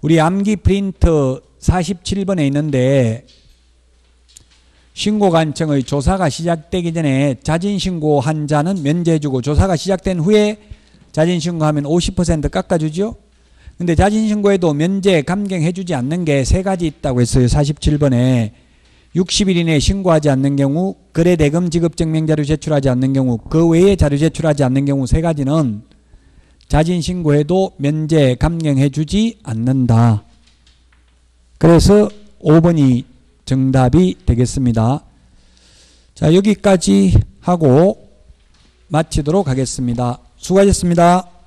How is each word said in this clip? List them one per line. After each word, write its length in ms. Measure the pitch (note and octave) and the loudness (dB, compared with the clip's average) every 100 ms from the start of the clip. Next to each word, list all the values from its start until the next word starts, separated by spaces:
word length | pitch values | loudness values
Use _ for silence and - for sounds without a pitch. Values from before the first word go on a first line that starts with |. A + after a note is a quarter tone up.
우리 180 | D3+ E3 | 2 2
암기 380 | D#3 F#3+ G3+ G#3 | 2 0 -2 0
프린트 840 | - G3 G3 F3+ F3 D#3+ C3+ C3 _ _ | 0 0 -2 -2 2 2 0 -4 _ _
사십칠 640 | - F3+ E3+ F#3+ - F#3+ | -2 -2 -2 -6 -6 -6
번에 220 | F#3+ F#3+ C#3+ | -4 -2 0
있는데 800 | C#3+ D#3 C3 B2+ C#3 A#2+ A2+ - _ _ _ _ _ _ _ _ _ _ - _ _ _ _ _ | 0 -2 0 2 2 0 -2 -12 _ _ _ _ _ _ _ _ _ _ -20 _ _ _ _ _
신고 360 | - - G#3+ G3+ | -8 -4 0 2
관청의 540 | E3 D#3+ C#3 D#3+ C#3+ | 2 -2 -4 -2 -2
조사가 440 | B2 C#3+ C3+ F#3+ F3 | -2 -4 -2 0 -2
시작되기 680 | - E3 E3+ - F#3 E3+ | -2 -4 -4 -4 -6 -4
전에 420 | E3 D#3 C3+ C#3+ B2+ | -4 -2 0 0 -2
자진 360 | - D#3+ F#3+ G3+ | -4 -2 -2 -4
신고한 680 | F#3+ F3 D3+ D3 C3 D#3 D3 | -4 -4 0 0 0 -4 -2
자는 360 | D3 D3+ G3 | -2 -2 -2
면제해주고, 580 | C#3+ E3 E3+ D#3+ D3 C3 | -2 -2 0 0 -2 -4
조사가 340 | B2 D3 F#3+ E3+ | -2 0 0 0
시작된 440 | F3+ F#3+ - F#3 | -2 -4 -4 -4
후에 380 | D#3+ G#3+ G#3 G#3+ - - _ _ _ | 0 2 2 -4 -14 -20 _ _ _
자진 260 | - D#3+ F3+ | -2 0 0
신고하면 480 | D#3 E3+ D3+ D3+ C#3+ | -4 -2 -2 -2 0
오십 300 | E3+ E3+ F#3+ | -2 -2 -4
퍼센트 320 | E3 E3 C#3+ | -2 -2 -2
깎아주죠. 680 | - F#3 F3 D#3 D#3 G3+ A#3 _ _ _ _ - _ | -6 -2 -2 -2 -4 -6 -8 _ _ _ _ -20 _
근데 160 | F3 | -4
자진 340 | D#3+ F#3+ G#3+ A3 | 0 2 0 -2
신고에도 460 | G#3+ G3+ G3 F3 | 0 0 2 0
면제, 480 | D3 E3 G3 F#3+ F3 | 0 -2 -2 0 0
감경해주지 720 | C3+ F#3 G3+ F#3 D#3 F3+ F3+ | 0 -6 -4 -2 -4 -4 -6
않는 300 | D3+ B2 E3+ | -6 -4 -4
게 200 | E3+ C#3+ | -2 -2
세 180 | B2+ F3+ | 0 -2
가지 240 | F#3+ F#3+ E3+ | -2 -4 -6
있다고 340 | - D3 B2 | -6 -4 -2
했어요. 280 | A#2+ C3+ B2 | 0 2 2
사십칠 500 | D3 C#3+ D3+ - D3 | 0 -2 -2 -2 0
번에. 560 | D3 B2 B2+ B2+ G#2+ - _ _ _ _ _ | 0 2 0 0 -2 -8 _ _ _ _ _
육십 340 | E3 F#3 - G3 | -4 -4 -2 0
일 80 | F3 | 0
이내에 200 | E3 D#3 | 0 0
신고하지 520 | B2 G3 F#3 D#3+ D3+ | 0 -2 0 0 2
않는 260 | C3 C#3 C#3 | 0 0 0
경우, 400 | C#3 D3 F#3+ F#3+ _ | 0 0 -4 -6 _
거래 240 | - E3 F3+ | -2 0 2
대금 320 | D3 D#3 F3 | 2 0 -2
지급 280 | E3 E3 - | -2 -2 -2
증명 300 | E3 D#3+ D#3 | -4 -2 -2
자료 180 | D3+ | -2
제출하지 440 | C#3+ D3+ - D3 C3+ | 0 -4 -2 0 0
않는 240 | B2 C3 | 0 0
경우, 260 | C3+ C3 A#2 | 0 0 -2
그 280 | - D#3+ E3 | -2 0 2
외에 280 | E3 F#3+ G3 | 4 4 4
자료 200 | D3 C#3+ | 0 0
제출하지 480 | D#3 - D#3 D3 | -2 -2 -2 0
않는 200 | C3+ C3 | 0 0
경우 220 | C#3 C#3 B2+ | 0 -2 -2
세 140 | - | -2
가지는 600 | E3 D#3 C3+ D#3 C#3+ G#2 - _ _ - _ _ _ _ _ | -2 -2 -2 0 -2 -4 -12 _ _ -20 _ _ _ _ _
자진 320 | C#3+ D#3+ F3+ | 0 0 -2
신고해도 720 | D3+ F3+ D#3 C#3+ D3+ F#3 F#3+ _ | -4 -4 0 0 0 -2 -2 _
면제, 580 | C#3+ D#3 D#3 D#3+ C3+ B2 | -4 -4 0 2 2 2
감경해주지 1000 | - E3+ D#3+ C#3 C#3+ C#3 D#3 G3 A3+ A3 | -2 -2 -2 0 0 -2 -4 -2 -2 -4
않는다. 840 | - A2 A#2+ C3+ B2 A2+ A#2 G#2 - _ _ _ _ _ _ _ _ _ _ _ _ _ | -10 -6 -2 0 2 4 4 2 -4 _ _ _ _ _ _ _ _ _ _ _ _ _
그래서 500 | D#3+ E3 - G#3 G#3 - - - | 4 4 6 4 4 -2 -20 -8
오 200 | - D#3 | 4 4
번이 440 | E3 E3 C3+ B2 - - _ _ | 4 4 4 2 -2 -18 _ _
정답이 720 | - C3 C3 C3 B2+ C#3+ F#3 - | -4 -2 2 2 4 4 4 0
되겠습니다. 800 | - A#2+ B2 - B2+ A2+ A2 C#3+ - _ _ _ _ _ _ _ _ _ _ | -2 0 0 0 0 0 0 -2 -8 _ _ _ _ _ _ _ _ _ _
자, 180 | - D#3 | -4 2
여기까지 800 | F3 G3+ G3+ G#3 F#3+ F3+ G3 G3 - - - | 2 2 0 2 2 2 2 4 2 0 -6
하고 680 | - F3+ D#3 B2+ F3+ G#3+ - _ _ - _ _ _ _ _ | -4 0 4 4 4 0 -12 _ _ -20 _ _ _ _ _
마치도록 600 | D3+ D#3+ - D3 F3+ E3 | -4 -2 -4 -2 -2 -2
하겠습니다. 680 | C3 C3 - B2+ A#2+ B2 B2 _ _ | -4 -4 -4 -6 -4 -4 -6 _ _
수고하셨습니다. 960 | - F#3 G3+ F#3 F3 E3+ E3+ F3+ - - | -2 2 4 2 0 2 4 2 -2 -20